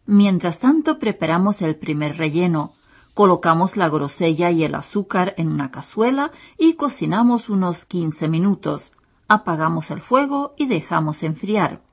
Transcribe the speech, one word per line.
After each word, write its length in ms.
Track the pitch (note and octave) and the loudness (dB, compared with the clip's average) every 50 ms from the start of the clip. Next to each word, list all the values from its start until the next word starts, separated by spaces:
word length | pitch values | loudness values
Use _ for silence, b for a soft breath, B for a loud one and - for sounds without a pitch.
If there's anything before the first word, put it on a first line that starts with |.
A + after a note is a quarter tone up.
| _ | _
Mientras 540 | - G3+ G3+ G3+ G3+ F#3 E3+ - F3 E3 - | 2 4 6 6 4 2 0 0 -2 -4 2
tanto, 380 | - C4 D#4 D#4+ D4+ D#4 D#4 D#4 | 2 4 4 4 2 0 -2 0
preparamos 640 | - G#3+ G3+ - E3 D#3 E3 F3 F#3+ G#3 G#3 - | -2 -4 -2 -2 -2 0 2 2 2 2 0 0
el 160 | F#3 D#3 D3+ | -2 -2 -2
primer 400 | D3+ - - D3+ D3+ D3+ D3 D3 | -4 -4 -4 -4 -2 -2 -4 -4
relleno. 560 | E3+ D#3+ D3+ D3 E3+ F3+ F3 E3 D3+ C#3+ - b b b b b b b b | -4 -4 -2 0 0 2 2 0 0 -2 -4 b b b b b b b b
Colocamos 640 | b G3+ G#3 F#3 F3 E3+ - E3+ E3 E3 F#3 F#3 - | b 4 4 4 4 4 2 2 2 2 0 0 0
la 140 | G#3 F3 D#3 | -2 0 0
grosella 600 | D3+ D3+ C#3+ C#3+ - - F3+ E3 D#3 D3+ F3 F3 | 0 -2 -2 -4 -4 -2 0 0 2 2 2 2
y 140 | E3+ D#3+ D#3 | 2 2 0
el 120 | C#3+ D3 | 0 -2
azúcar 580 | D3 D3 - - G3+ F#3 - - F#3 F3+ F#3+ - | -6 -8 -6 -4 -6 -4 -2 -2 -2 -2 -2 -2
en 120 | - E3 D#3 | -4 -4 -2
una 220 | D#3 D3 C#3 C3 | -2 -2 -4 -6
cazuela 600 | - C3 - - - G#3+ A3+ B3 C4+ C#4 C#4+ - B B B B B | -8 -14 -16 -10 -4 -2 0 0 0 0 -2 -4 B B B B B
y 180 | B D#4 E4 E4 | B 2 2 2
cocinamos 760 | E4 C#4+ C4 - - D#3+ D#3 E3+ A3 A#3+ B3 A#3+ A3+ - - | 2 -4 -6 -4 -4 -4 -2 0 2 4 2 2 0 -2 -2
unos 340 | G3+ F#3+ F#3 F3 E3+ - - | -2 0 0 -2 -4 -6 -10
quince 440 | _ - F3 E3 D#3+ D3+ - E3 D#3 | _ -6 -4 -4 -4 -4 -4 -4 -2
minutos. 640 | D#3+ D#3+ F#3 G3+ F#3+ - - D#3 D3 C#3+ - - _ _ _ _ _ _ _ - | 0 2 2 2 0 0 -2 -6 -6 -6 -10 -16 _ _ _ _ _ _ _ 0
Apagamos 600 | - - - F#3 D#3+ D#3+ D#3+ D#3+ E3 D#3+ D#3 - | 0 0 0 -4 -4 -2 -2 -2 -2 -4 -6 -8
el 100 | - - | -10 -12
fuego 540 | - - B3 C4+ C#4+ C#4 C#4+ C#4 C#4+ C#4+ - | -4 0 0 0 2 0 -2 -4 -6 -6 -6
y 100 | - D4 | -6 -2
dejamos 560 | C4 G#3 D#3 D#3 - E3+ E3 D#3 D3+ D3+ - | -2 -2 -2 -2 -2 -2 -2 -2 -2 -4 -4
enfriar. 600 | E3 D#3 D#3 - - F#3+ G#3+ G#3 E3 C#3 D#3 - _ _ | -6 -6 -6 -6 -4 -2 0 0 0 -2 -4 -8 _ _